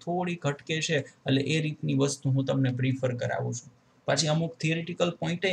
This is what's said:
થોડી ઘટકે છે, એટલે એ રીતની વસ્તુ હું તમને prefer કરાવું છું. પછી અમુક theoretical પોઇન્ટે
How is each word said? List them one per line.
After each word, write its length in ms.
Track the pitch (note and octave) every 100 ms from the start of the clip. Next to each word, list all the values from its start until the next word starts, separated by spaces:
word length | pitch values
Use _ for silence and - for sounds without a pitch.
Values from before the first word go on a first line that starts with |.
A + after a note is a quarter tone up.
થોડી 360 | - F3 F3+ E3+
ઘટકે 320 | C#3+ C#3+ - D#3+
છે, 180 | D3+ D3 - - C#3+
એટલે 140 | C3+ C3+
એ 20 | D#3
રીતની 400 | D3+ D3 D3+ C#3
વસ્તુ 240 | C#3 - C3+
હું 100 | C3+ C3+
તમને 220 | C3+ C3 B2
prefer 320 | C3 B2+ B2+ A#2+
કરાવું 340 | B2 - B2 A#2+
છું. 100 | - - _ _ -
પછી 240 | C#3+ D#3
અમુક 200 | D#3+ E3 -
theoretical 480 | D#3 E3 E3+ E3+ F3 E3+
પોઇન્ટે 280 | D#3+ E3+ F#3+